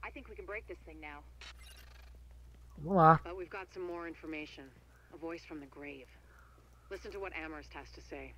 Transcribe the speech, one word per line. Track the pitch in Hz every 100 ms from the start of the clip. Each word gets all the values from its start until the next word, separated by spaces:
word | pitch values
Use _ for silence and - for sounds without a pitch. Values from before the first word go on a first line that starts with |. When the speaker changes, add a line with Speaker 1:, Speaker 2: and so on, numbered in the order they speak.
Speaker 1:
I | 220
think | 277 247
we | 202
can | 185
break | 208 -
this | 175 -
thing | 160
now. | 151 147 - - - - - - - - - - - - - - - -
Speaker 2:
Vamos | 151 196
lá. | 160 160
Speaker 1:
But | 165 185
we've | 175
got | 202 185
some | 190 180
more | 175 170
information. | 160 160 156 151 - 135 - - - -
A | 156
voice | 165 165 -
from | 156
the | 139
grave. | 143 143 139 127 - - - - - - - -
Listen | 190 220
to | 196
what | 190
Amherst | 160 160 156 143
has | 147 135
to | -
say. | - 147 135